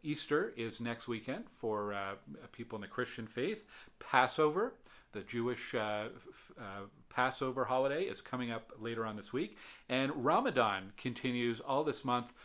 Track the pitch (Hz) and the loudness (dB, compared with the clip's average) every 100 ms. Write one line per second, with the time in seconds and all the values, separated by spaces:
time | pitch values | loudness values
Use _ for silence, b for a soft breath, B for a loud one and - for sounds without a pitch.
0 | 156 147 - 151 214 - 113 - 120 117 | -4 -4 2 2 2 -2 -4 -4 -4 -4
1 | - 113 127 170 233 - 113 107 104 101 | -4 -4 -4 -6 -8 -4 -2 0 0 -2
2 | 98 101 - - - - 117 107 98 - | -4 -8 -12 -16 -14 -14 -10 -8 -6 -4
3 | 123 - 113 120 156 214 - B B - | -4 -6 -6 -2 -2 -4 -10 B B -18
4 | - 131 127 - 151 165 247 - B B | 2 4 4 4 4 4 0 -4 B B
5 | B 104 95 120 120 117 - 127 107 104 | B -10 -4 -2 0 -2 -2 0 0 0
6 | 110 - - - - - 104 101 101 - | -4 -10 -18 -20 -20 -12 -10 -8 -12 -16
7 | - - 127 - 131 127 117 131 135 151 | -4 2 2 2 0 0 2 4 4 2
8 | 196 190 - 127 120 113 - - 113 113 | -2 -4 -6 -4 -2 -4 -8 -8 -4 -2
9 | 113 107 98 127 208 - B B - 127 | -2 -4 -4 -4 -4 -8 B B 0 2
10 | 139 151 127 190 269 131 110 95 98 - | 2 2 4 6 6 4 4 4 -4 -6
11 | 131 113 131 123 120 113 - 135 156 117 | -6 -2 0 2 2 0 2 2 2 0
12 | 131 123 117 B | 0 0 0 B